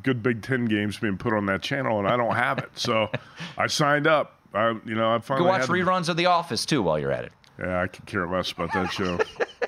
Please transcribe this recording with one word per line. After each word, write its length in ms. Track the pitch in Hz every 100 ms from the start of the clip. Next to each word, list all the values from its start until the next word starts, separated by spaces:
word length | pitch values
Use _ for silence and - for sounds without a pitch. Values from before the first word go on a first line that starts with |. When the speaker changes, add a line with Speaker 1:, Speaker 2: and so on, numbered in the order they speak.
Speaker 1:
good 180 | 131 123
Big 220 | 120 113
Ten 220 | 101 131
games 340 | 120 104 104 101
being 180 | 113 92
put 160 | 123
on 140 | 110 98
that 160 | 95
channel, 380 | - 139 131 107
and 80 | 98
I 80 | 120
don't 180 | 113
have 240 | 107 127 139
it. 120 | -
So 340 | - - 113 107 - -
Speaker 2:
<laughs> 220 | - 165 -
Speaker 1:
I 100 | 110
signed 400 | - 147 147 151
up. 320 | 151 117 - _
I, 180 | 98 113 113
you 120 | 113 110
know, 180 | 113
I 40 | 117
finally 240 | - 135
Speaker 2:
Go 60 | 131
watch 100 | 190
Speaker 1:
had 60 | 131
to 60 |
Speaker 2:
reruns 360 | 180 180 185 165
of 80 | 170
The 100 | 175
Office, 400 | 170 165 113 -
too, 160 | 151
while 160 | 87 78
you're 140 | 69
at 120 | 62
it. 80 | 60 _ - -
Speaker 1:
Yeah, 220 | 87 90
I 40 | 90
could 180 | - -
care 200 | 101 85
less 240 | 92 87
about 220 | - 85
that 180 | 95 90
show. 260 | - 92 87 - - - -